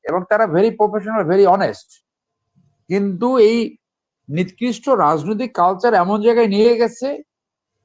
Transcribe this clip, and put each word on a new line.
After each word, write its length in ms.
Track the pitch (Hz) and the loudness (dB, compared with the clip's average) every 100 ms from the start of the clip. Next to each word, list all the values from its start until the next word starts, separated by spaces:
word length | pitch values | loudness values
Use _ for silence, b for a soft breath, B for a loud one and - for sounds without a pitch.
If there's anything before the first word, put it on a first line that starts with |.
এবং 200 | - 170 180 | -6 -6 -2
তারা 160 | 214 220 | -2 0
very 260 | 160 220 | 2 0
professional, 520 | 226 208 208 196 220 | 0 -2 -2 -6 -4
very 220 | 165 190 196 | 0 2 4
honest। 440 | 196 160 - - _ _ _ _ _ _ _ _ _ - | 2 0 -6 -16 _ _ _ _ _ _ _ _ _ -6
কিন্তু 500 | 190 202 180 240 254 | -2 -2 -2 -2 2
এই 400 | 214 233 226 - _ _ _ _ - | 4 2 -2 -8 _ _ _ _ -8
নিকৃষ্ট 600 | 147 185 - 240 226 - | -6 -6 -4 -6 -4 -2
রাজনৈতিক 680 | 247 151 156 151 214 254 - | 2 2 0 -2 -6 -6 0
কালচার 380 | 175 190 240 | 0 0 0
এমন 280 | 214 180 208 | 2 0 0
জায়গায় 260 | 214 233 226 | 0 2 2
নিয়ে 300 | 196 226 233 | 2 2 2
গেছে 460 | 226 226 262 294 302 _ _ _ _ _ | 0 -4 -8 -8 -14 _ _ _ _ _